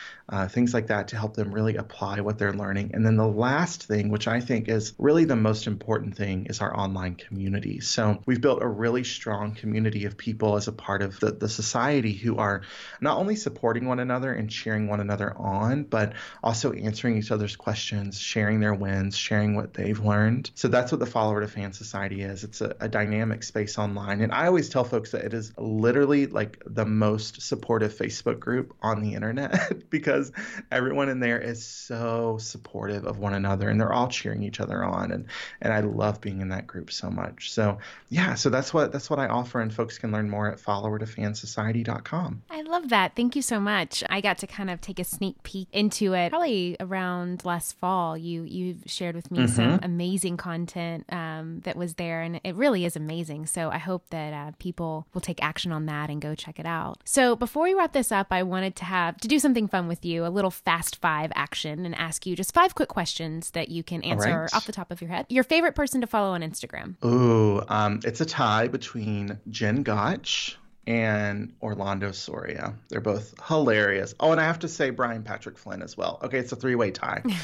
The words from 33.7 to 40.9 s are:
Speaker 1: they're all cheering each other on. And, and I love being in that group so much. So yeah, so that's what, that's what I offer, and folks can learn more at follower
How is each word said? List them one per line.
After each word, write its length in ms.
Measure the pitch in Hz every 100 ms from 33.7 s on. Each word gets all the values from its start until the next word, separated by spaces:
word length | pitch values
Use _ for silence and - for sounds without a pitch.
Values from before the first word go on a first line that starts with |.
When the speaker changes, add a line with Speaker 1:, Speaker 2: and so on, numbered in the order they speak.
| 107
Speaker 1:
they're 140 | 110
all 140 | 120 123
cheering 360 | - - 107
each 160 | 104 -
other 240 | 98 98
on. 280 | - - -
And, 140 | - - - - -
and 120 | -
I 80 | 107
love 400 | 107 107 107 101
being 200 | 104 98
in 80 | 95
that 180 | 95 -
group 240 | 92 -
so 180 | - -
much. 420 | 92 - - -
So 260 | - 104 101 - - -
yeah, 240 | 160 185 -
so 140 | 139
that's 240 | 127 139
what, 180 | 165 143
that's 180 | 139 -
what 100 | 143
I 80 | 135
offer, 320 | 117 120 123
and 120 | 113
folks 240 | 110 113 -
can 140 | 117
learn 180 | 107 104
more 220 | 104 104
at 80 | -
follower 400 | - 101 107